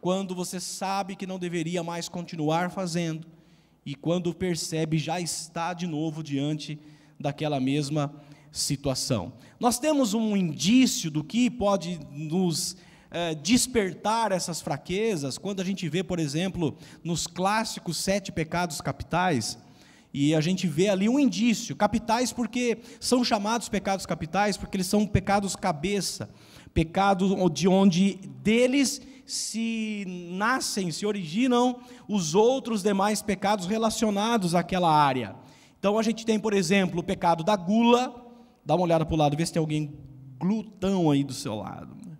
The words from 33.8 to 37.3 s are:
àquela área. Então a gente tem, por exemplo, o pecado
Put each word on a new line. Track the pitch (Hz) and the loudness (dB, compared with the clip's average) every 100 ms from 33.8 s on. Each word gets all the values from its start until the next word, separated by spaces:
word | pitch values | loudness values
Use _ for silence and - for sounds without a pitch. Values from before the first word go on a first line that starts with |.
| 226 220 226 202 214 233 180 | 0 0 0 0 0 2 2
àquela | 175 170 185 175 | 2 0 2 4
área. | 151 143 127 107 95 - - - _ | 6 6 2 -4 -10 -20 -20 -20 _
Então | 196 208 | 0 2
a | |
gente | 220 226 - | 2 0 0
tem, | 214 | 0
por | 220 | 2
exemplo, | 202 165 202 185 165 | 0 4 4 2 0
o | |
pecado | 175 196 175 | -4 0 2